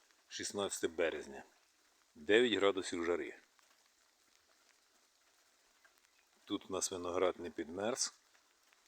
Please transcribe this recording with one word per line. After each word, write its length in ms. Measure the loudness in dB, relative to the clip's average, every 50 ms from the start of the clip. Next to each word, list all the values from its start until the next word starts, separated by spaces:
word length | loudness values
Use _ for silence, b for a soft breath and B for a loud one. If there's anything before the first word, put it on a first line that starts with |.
| -20 _ _ _ _ -14
шістнадцяте 600 | -10 -8 -8 -4 -2 -2 -2 -2 0 -2 -2 -2
березня. 560 | 0 0 0 0 0 -4 -8 -10 -14 -14 -16 -18 _ _ _ _ _ _ _ _ _ _ _ _ _
Дев'ять 440 | -6 2 6 6 8 8 6 4 4
градусів 460 | 4 4 4 2 -2 -4 -4 -2 0
жари. 340 | 0 0 0 -2 -6 -10 -14 -20 _ _ _ _ _ _ _ _ _ _ _ _ _ _ _ _ _ _ _ _ _ _ _ _ -20 _ _ _ _ _ _ _ _ _ _ _ _ _ _ _ _ _ _ _ _ _ _ -20 -20 _ _ -20 _ _ _ _ _ _ _ _
Тут 260 | -6 -6 -6 -4 -4
у 20 |
нас 180 | -4 -2 -2 -4
виноград 500 | -4 -6 -6 -2 0 2 2 2 2 -2
не 100 | -8 -8
підмерз. 640 | -8 -8 -8 -6 -6 -4 -4 -2 -2 -2 -4 -4 -6 -12 _ _ _ _ _ _ _ _ _ _ -20 _ _